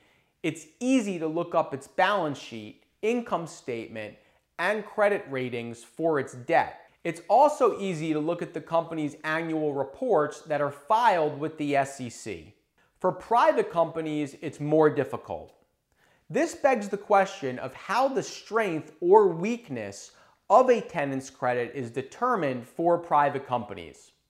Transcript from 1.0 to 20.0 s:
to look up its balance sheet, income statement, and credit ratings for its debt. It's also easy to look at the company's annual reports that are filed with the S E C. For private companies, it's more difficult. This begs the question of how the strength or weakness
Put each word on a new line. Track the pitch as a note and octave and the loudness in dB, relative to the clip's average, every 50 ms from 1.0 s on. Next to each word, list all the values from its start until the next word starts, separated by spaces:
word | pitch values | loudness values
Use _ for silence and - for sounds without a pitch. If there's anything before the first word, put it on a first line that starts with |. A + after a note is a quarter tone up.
| G3+ G3+ F3+ D#3+ | 2 0 -4 -4
to | D#3+ | -4
look | D#3 D#3 E3+ E3+ E3+ F3+ | -4 -2 -4 -4 0 0
up | E3 - - C#3+ | 0 0 -2 -4
its | C3 - | -10 -12
balance | - _ - F#3 G3 G#3 F#3+ D#3+ D3 C3 - | -6 _ 0 2 2 2 0 -2 -2 -4 -8
sheet, | - - A#2+ A2 G#2+ G#2+ - _ _ _ _ _ G#3 | -12 -14 -14 -14 -14 -14 -16 _ _ _ _ _ -2
income | A3 B3 A#3+ A#3 - G3 E3+ E3 | -2 -2 -2 -2 -4 -4 -6 -6
statement, | C#3+ - - - C3 A#2 A2+ A2 - A2+ A2 G#2 G#2 - - _ _ _ _ _ _ _ | -8 -14 -12 -10 -8 -8 -8 -8 -10 -10 -12 -12 -12 -14 -18 _ _ _ _ _ _ _
and | E3 F3 G3 A3 G#3+ G#3 | -4 -2 -2 -2 -4 -6
credit | - - G#3+ G3+ G3+ G3+ - - C3+ | -6 0 2 2 2 2 0 -4 -6
ratings | C3+ B2+ B2+ B2 B2 A#2 A#2 A#2 A2+ - - | -6 -6 -4 -4 -6 -6 -8 -8 -12 -14 -18
for | - _ - D#3+ E3 D#3 C3+ | -16 _ -2 0 0 0 0
its | B2 - B2+ | -2 -4 -8
debt. | B2 A#2+ - E3 C#3+ A2+ - - - - _ _ _ - | -10 -2 2 2 2 2 0 -4 -14 -20 _ _ _ -8
It's | E3+ E3 - - | -8 -8 -6 0
also | - G#3 B3+ D4+ D4 D4 - C4 G3+ - - | 2 6 6 6 6 4 4 2 2 2 0
easy | G3 F#3+ E3+ D3+ E3 D#3+ D3+ | -2 -4 -4 -2 -2 -2 -2
to | D3+ | -2
look | D3+ E3 E3+ E3+ | -2 -2 -4 -4
at | F3 - - | -6 -8 -10
the | D#3+ | -12
company's | - - E3 E3+ E3 - E3 D#3 D3+ C#3+ D3 - - | -6 -2 -2 -2 -2 -2 -4 -6 -6 -6 -6 -6 -6
annual | D#3 D#3 E3 E3 D#3+ D#3+ D#3 D#3 D3 C3+ | -4 -4 -4 -4 -4 -4 -2 -2 -2 -2
reports | C#3 C3+ - - - C4 B3 F#3+ D3+ D3 D3 - - | -4 -4 -6 -6 -4 0 2 4 4 2 0 -4 -8
that | - D#3+ D3 C#3+ | -6 -4 -2 0
are | D3 C#3 | 0 -2
filed | C#3 - - - A3 A3+ A#3+ G#3+ F#3 E3+ D3+ D3+ C3+ | -4 -4 -2 0 2 4 4 4 4 4 2 0 -2
with | C#3 D#3 D#3 D#3 | -4 -6 -6 -6
the | - D3+ C#3+ C#3 | -6 -2 0 2
S | C#3 C3+ C3+ - - | 0 0 0 -4 -10
E | B2+ A#2 | -12 -12
C. | - - - A2 F2+ D#2+ D#2 G2+ - _ _ _ _ _ _ _ _ _ | -12 -12 -10 -10 -10 -10 -14 -18 -20 _ _ _ _ _ _ _ _ _
For | - F#3 | -2 -2
private | F3+ F#3 - - A3+ A#3+ D4 D#4+ C#4 A#3+ G3 - | -2 -2 -2 0 2 4 4 4 4 2 0 0
companies, | E3 E3+ E3 D#3 C#3+ E3 D#3+ D#3 D3+ D3+ D3 C3 - - | 0 0 0 0 -2 -6 -6 -4 -4 -4 -4 -6 -8 -10
it's | E3+ C#3+ - - | -10 -10 -8 -6
more | D3 D3+ D#3 D#3+ D#3 D3+ | -2 2 4 6 6 6
difficult. | C3 C#3+ B2 - A#2+ - - - F2 D#2 F2 - _ _ _ _ _ _ _ _ _ _ _ _ _ _ _ - | 4 0 -2 -4 -6 -10 -8 -10 -10 -10 -12 -16 _ _ _ _ _ _ _ _ _ _ _ _ _ _ _ -4
This | D#3 C4 E4+ E4 - | -2 0 0 -2 0
begs | - - C4+ C4 G#3+ G3+ | 0 2 2 2 0 -2
the | G3 G#3 | -4 -8
question | G3+ - - G3+ G3 F#3+ F#3+ - - C#3 B2+ B2+ - | -6 0 2 4 4 4 2 -2 -8 -8 -8 -6 -8
of | - B2+ - | -10 -12 -12
how | - - - G3 A#3+ C4+ | -12 -8 -4 0 0 0
the | C#4 C4+ G3 - | 0 0 -2 -4
strength | - - - - - G3+ A3+ A3 F#3 D#3+ D3 - - - - | -4 -8 -16 -8 -4 -2 0 0 0 -4 -6 -8 -12 -10 -2
or | F3 F3 G3+ A3 G3+ | 6 8 8 10 8
weakness | F3+ E3 E3 F#3 A3+ A#3+ A#3 - - C3 A2+ G#2 G2 - - | 6 2 -2 -4 -4 -4 -6 -8 -10 -8 -8 -8 -8 -12 -14